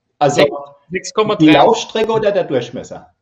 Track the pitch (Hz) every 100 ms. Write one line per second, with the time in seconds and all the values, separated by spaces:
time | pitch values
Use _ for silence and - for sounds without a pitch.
0 | _ - - 160 - - - _ - 185
1 | - 220 214 208 156 160 226 226 - 220
2 | 214 220 208 202 165 131 - 98 82 82
3 | - _